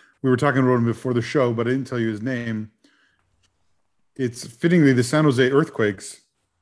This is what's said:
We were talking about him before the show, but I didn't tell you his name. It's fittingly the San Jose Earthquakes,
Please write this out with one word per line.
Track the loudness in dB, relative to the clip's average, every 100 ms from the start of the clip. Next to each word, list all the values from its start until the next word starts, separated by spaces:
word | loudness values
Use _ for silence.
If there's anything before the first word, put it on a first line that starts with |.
| _ _
We | -2
were | 0
talking | 0 2
about | 2 2
him | 0
before | -2 -2
the | -4
show, | -2 -2 0
but | 0 -2
I |
didn't | -4 -4
tell | -6
you | -4
his | -4
name. | -8 -8 -6 -8 -10 _ _ _ _ _ _ _ _ _ _ _ _ _ _ -6
It's | -6 -6 -16
fittingly | -4 2 4 6
the | 4
San | 2 2 2
Jose | 4 2
Earthquakes, | 2 0 0 -2 -2 -12 -20 _ _ _ _